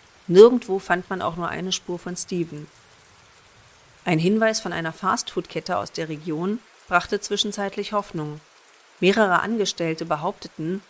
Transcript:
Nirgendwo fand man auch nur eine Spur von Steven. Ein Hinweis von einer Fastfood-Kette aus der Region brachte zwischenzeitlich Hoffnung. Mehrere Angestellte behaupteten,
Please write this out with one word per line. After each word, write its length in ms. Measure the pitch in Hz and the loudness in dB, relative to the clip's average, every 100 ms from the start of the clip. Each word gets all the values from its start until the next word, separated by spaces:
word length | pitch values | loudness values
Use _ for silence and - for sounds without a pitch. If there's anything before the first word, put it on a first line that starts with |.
| - - - | -20 -12 6
Nirgendwo 500 | 175 233 247 - 190 | 10 10 8 0 -4
fand 320 | - 180 - | -2 -4 -4
man 120 | 185 | -6
auch 120 | - | -4
nur 140 | 165 170 | -4 -6
eine 240 | 165 185 | -6 -6
Spur 260 | 190 - 175 | -6 -6 -10
von 180 | 180 175 | -8 -8
Steven. 520 | - 180 165 147 151 - - - - - - - - - - - - - | -4 -4 -6 -10 -16 -20 -20 -20 -20 -20 -20 -20 -20 -20 -20 -20 -20 -10
Ein 160 | 180 160 | -2 0
Hinweis 400 | 175 220 220 220 | 2 2 2 0
von 120 | 180 | -4
einer 200 | 165 165 | -6 -6
Fastfood-Kette 840 | - 196 247 - - - 160 175 175 | -4 -2 -2 -4 -8 -6 -8 -4 -4
aus 140 | - | -4
der 180 | - 160 | -8 -8
Region 520 | 156 165 151 185 226 - - - | -8 -6 -4 -4 -4 -8 -20 -2
brachte 340 | 175 - 202 | 0 0 -4
zwischenzeitlich 720 | - 208 214 202 196 208 202 | -2 -2 -2 -4 -6 -6 -4
Hoffnung. 480 | 208 - 165 151 151 - _ - - _ - | -4 -4 -6 -8 -10 -18 _ -20 -20 _ 0
Mehrere 400 | 180 214 202 170 | 2 4 4 2
Angestellte 640 | - 226 185 - 165 160 | 2 -2 -2 -2 -4 -4
behaupteten, 800 | 170 151 170 - - - 160 196 - | -4 -2 -4 -8 -12 -8 -6 -6 -8